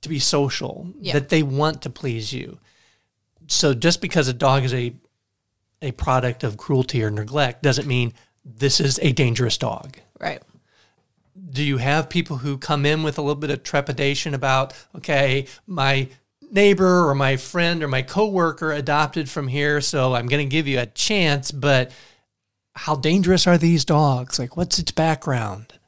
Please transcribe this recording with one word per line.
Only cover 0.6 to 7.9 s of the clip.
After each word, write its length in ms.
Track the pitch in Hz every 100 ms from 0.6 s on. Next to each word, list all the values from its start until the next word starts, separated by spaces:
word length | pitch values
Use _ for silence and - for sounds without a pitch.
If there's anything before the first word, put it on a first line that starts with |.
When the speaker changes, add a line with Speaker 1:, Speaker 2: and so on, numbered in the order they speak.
| - - 175 -
Speaker 2:
Yeah. 140 | -
Speaker 1:
that 160 | 147 139
they 140 | 165
want 380 | 147 135 151 135
to 60 | -
please 420 | - 139 113 107
you. 260 | 127 - - _ _ _ _ _ _ _ _ 151
So 260 | - 151
just 280 | 127 160 175
because 260 | - 180 131
a 60 |
dog 300 | 120 139 139
is 100 | 131
a, 200 | 127 120 120 _ _ _ _ _ _ _ _
a 100 | 143
product 520 | - - 131 127 117
of 140 | 127 104
cruelty 460 | - 139 127 131
or 60 | 107
neglect 540 | 104 104 139 135 120
doesn't 240 | 147 131
mean 260 | 147